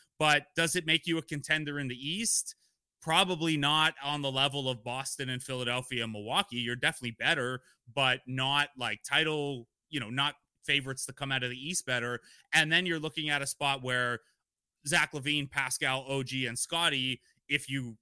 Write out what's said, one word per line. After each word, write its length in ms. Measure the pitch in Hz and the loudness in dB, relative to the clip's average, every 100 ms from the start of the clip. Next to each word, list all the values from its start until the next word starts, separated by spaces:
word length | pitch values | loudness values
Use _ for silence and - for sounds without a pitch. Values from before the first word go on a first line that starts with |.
| _ - | _ 2
But 300 | 156 147 - - | 4 4 2 0
does 200 | 165 180 | 2 2
it 120 | 160 | 2
make 180 | 160 - | 2 2
you 140 | 165 | -2
a 20 | |
contender 580 | - 147 - 156 147 143 | 0 -6 0 0 0 -4
in 100 | 135 | -4
the 200 | 123 139 | -6 -6
East? 460 | 185 226 - - - _ _ _ _ | -2 0 0 -2 -8 _ _ _ _
Probably 560 | - 160 185 175 165 156 | 2 4 4 2 2 4
not 380 | 143 156 156 - | 4 4 4 2
on 200 | 139 147 | -4 -2
the 100 | 139 | 0
level 380 | 131 143 143 131 | 2 2 0 -2
of 120 | 120 | -4
Boston 460 | 120 123 135 - 131 | -4 -6 -6 -4 -4
and 160 | 127 | -4
Philadelphia 600 | - 127 120 123 127 123 | -4 -4 -2 -2 -2 -4
and 100 | 113 | -4
Milwaukee. 420 | 107 104 156 196 120 | -4 -2 0 0 -2
You're 220 | 120 123 | -4 0
definitely 400 | 147 160 123 113 | -2 -2 -8 -2
better, 400 | 123 160 123 127 _ _ - | 0 0 -2 -4 _ _ -8
but 280 | 127 131 131 - | 0 2 2 -2
not, 440 | 131 131 143 143 131 | -2 0 2 0 -2
like, 260 | 120 107 | -4 -4
title, 640 | - 143 156 151 143 131 117 _ _ | 0 2 2 0 -2 -4 -10 _ _
you 100 | 147 | -6
know, 100 | 107 | -4
not 260 | 127 143 - _ _ | 0 0 -2 _ _
favorites 420 | - 143 131 131 - | 0 0 0 -6 -8
to 40 | |
come 180 | - 139 | -6 -2
out 140 | 135 | -2
of 60 | 123 | -2
the 80 | 127 | -6
East 280 | 143 180 - | -6 -4 -2
better. 360 | 123 120 120 - - - | -2 -2 -6 -10 -20 0
And 180 | 160 156 | 2 4
then 140 | 165 180 | 4 2
you're 160 | 165 | -2
looking 260 | 156 165 151 | -4 -4 -2
at 140 | 147 | 0
a 60 | 139 | -2
spot 360 | - 143 139 | -2 0 0
where 360 | 127 127 123 117 _ _ _ _ _ _ 147 | 0 0 0 -2 _ _ _ _ _ _ 0
Zach 240 | 170 156 | 2 2
LaVine, 400 | 151 135 147 135 | -2 -2 -2 -2
Pascal, 540 | 139 135 - 139 131 131 | -2 -2 0 0 0 -2
O 160 | 135 | -4
G, 220 | 127 131 123 | -2 -4 -4
and 120 | 117 | -4
Scotty, 600 | - 165 170 139 127 123 _ _ - | -4 0 2 2 -2 -4 _ _ -4
if 200 | 143 - | -4 -2
you 280 | 135 123 110 | -4 -4 -10